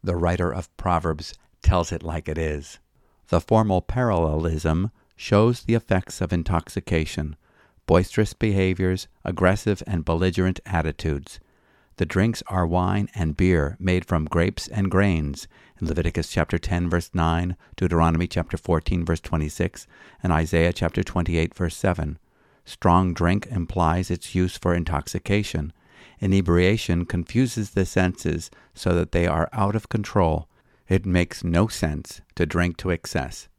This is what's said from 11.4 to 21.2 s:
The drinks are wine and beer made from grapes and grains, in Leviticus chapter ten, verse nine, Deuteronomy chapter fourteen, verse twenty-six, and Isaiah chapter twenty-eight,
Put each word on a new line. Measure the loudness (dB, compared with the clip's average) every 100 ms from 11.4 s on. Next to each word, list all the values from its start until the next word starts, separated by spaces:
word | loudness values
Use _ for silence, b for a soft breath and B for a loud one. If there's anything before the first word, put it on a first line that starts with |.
| b b b b b -6
The | -2
drinks | 2 2 0 -4
are | -2 2
wine | 2 2 0 -2 -2
and | -2 2
beer | 4 4 2 -2
made | 0 0
from | 0 -2 0
grapes | 0 0 -2 -8
and | -2 0
grains, | 2 2 2 -2 -6 -14 b b b
in | -4
Leviticus | -2 -2 -2 -4
chapter | -2 -2 -2
ten, | -2 -2 0
verse | -2 -2
nine, | 0 2 2 -2 -6 b -4
Deuteronomy | 0 4 4 2 0
chapter | -2 -4 -6
fourteen, | 0 0 0 -2 0
verse | -4
twenty-six, | -2 -4 -2 -2 -4 -4 -20 B B B
and | 0
Isaiah | 0 2 2 2
chapter | 0 -2 -2
twenty-eight, | -2 -2